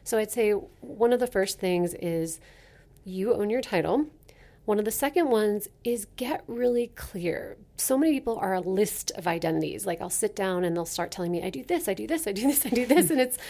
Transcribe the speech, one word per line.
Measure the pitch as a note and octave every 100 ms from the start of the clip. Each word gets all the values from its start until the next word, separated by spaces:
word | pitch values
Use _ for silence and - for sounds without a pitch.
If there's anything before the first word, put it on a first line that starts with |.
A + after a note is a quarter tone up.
So | - A3
I'd | G#3+
say | B3 G#3+
one | G3+ - - - G#3 A#3
of | A#3+
the | A#3+
first | G3 F#3+ -
things | F#3 F3 F3
is | F3+ E3+ E3 E3 - - - - - - -
you | F#3+ F#3 G#3
own | A3+ G#3
your | A#3+
title. | - F#3 D#3 A#3 D4+ - - - - -
One | - G#3
of | G#3+
the |
second | - C#4 F4 D4+
ones | A3+ G#3+ G#3 - _
is | A#3+ A#3+ G3+ -
get | B3+ D#4 -
really | A#3 B3 A#3+ A#3
clear. | - - F#3 E3+ - - - - -
So | - C4
many | D#4+
people | C4+ A#3 A3+
are | F#3+
a | F#3
list | F3+ F#3+ G#3 - -
of | - E3+
identities. | E3 D#3+ D#3+ D#3 -
Like, | G3 E3+
I'll | F3+
sit | - G#3+
down | - F#3+ F3+
and | F3+
they'll | E3+ E3
start | - E3+
telling | - E3+
me, | E3+
"I | F#3
do | F3+
this, | - F4 -
I |
do | F#3+ G#3+
this, | D#4+ G#3+
I |
do | G3+ C4+
this, | C#4
I | A#3
do | A#3+ A#3+
this," | D#4 E3+
and | C#4
it's | B3+ - -